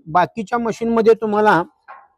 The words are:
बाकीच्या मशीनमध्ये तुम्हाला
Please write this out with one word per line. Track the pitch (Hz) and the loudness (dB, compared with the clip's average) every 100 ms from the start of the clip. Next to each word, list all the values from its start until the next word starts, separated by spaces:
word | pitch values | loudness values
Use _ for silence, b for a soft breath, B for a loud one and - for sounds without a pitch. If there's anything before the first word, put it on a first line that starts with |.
| 165 | -2
बाकीच्या | 165 165 - 196 240 | -2 -2 -4 -6 -4
मशीनमध्ये | 233 - 226 226 220 | -4 -6 -2 0 2
तुम्हाला | 220 220 208 214 170 180 _ - - _ | 2 0 0 2 2 0 _ -20 -20 _